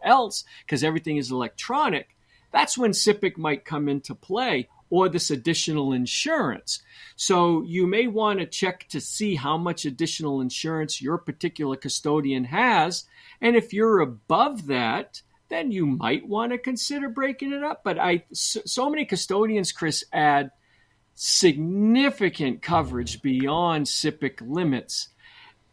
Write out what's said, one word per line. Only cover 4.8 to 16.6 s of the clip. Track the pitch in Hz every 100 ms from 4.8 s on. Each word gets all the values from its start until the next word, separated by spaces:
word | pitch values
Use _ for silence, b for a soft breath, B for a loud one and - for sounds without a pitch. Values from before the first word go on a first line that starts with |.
| b
or | 175 185
this | 165 -
additional | 139 165 156 - 151 135
insurance. | 127 123 - 302 311 156 98 - - B B B
So | B - 180 175 165
you | 165 175 180
may | 208 247
want | 214 214 196
to | 165
check | - 190 - -
to | 156
see | - - 214 151
how | 139 160
much | 175 170 156
additional | 127 160 - 151 139
insurance | 127 - 160 160 151 -
your | 135 170
particular | - - 175 - 143 131
custodian | 135 - 151 151 139 131 123
has. | 180 247 190 165 175 - B B B
And | 233
if | 233 226
you're | 196 226 196
above | 139 113 - 175 285 240 143
that, | 127 113 160 - - - _ -
then | 330 285
you | 190 147
might | 131 - - -
want | 208 240
to |
consider | 240